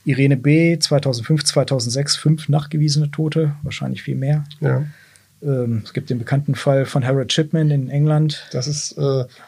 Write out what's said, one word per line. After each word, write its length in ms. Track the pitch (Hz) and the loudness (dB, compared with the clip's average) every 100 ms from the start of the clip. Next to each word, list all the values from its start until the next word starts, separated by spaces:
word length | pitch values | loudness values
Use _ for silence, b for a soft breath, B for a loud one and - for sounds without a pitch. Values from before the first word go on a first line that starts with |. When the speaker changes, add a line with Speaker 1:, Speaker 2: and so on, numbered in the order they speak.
| 147 | -2
Speaker 1:
Irene 320 | 135 139 135 | 2 4 4
B. 400 | 139 156 170 165 | 4 4 4 2
zweitausendfünf, 680 | - 143 139 117 110 156 | 2 2 2 -2 0 0
zweitausendsechs 720 | - 151 131 135 117 135 143 - | 2 0 0 0 -2 -2 -2 0
fünf 320 | 151 156 - | 2 2 2
nachgewiesene 640 | 147 147 151 151 147 147 | 0 0 0 2 2 0
Tote, 440 | 151 156 160 151 147 | -2 -2 0 0 -2
wahrscheinlich 400 | 139 - 131 127 | -8 -6 -6 -6
viel 140 | - 131 | -6 -4
mehr. 280 | 135 151 147 - | 0 -2 -2 -4
Speaker 2:
Ja. 220 | 143 131 151 B B B B - | 0 0 -4 B B B B -8
Speaker 1:
Ähm, 400 | 147 131 120 113 | -4 -2 0 -2
es 80 | - | -4
gibt 160 | - - | -8 -4
den 100 | 123 | -4
bekannten 360 | 113 139 143 | -2 -2 0
Fall 320 | - 143 135 131 | -2 2 2 2
von 180 | 143 | 0
Harold 260 | 123 135 120 | 0 0 0
Shipman 400 | - 156 160 151 | 0 0 2 2
in 200 | 143 127 | 2 0
England. 580 | 143 151 151 156 - - | 2 2 4 2 -2 -8
Speaker 2:
Das 140 | 131 123 | -6 -4
ist, 260 | 147 - | -6 -6
äh, 340 | - 139 135 123 B | -2 0 0 -2 B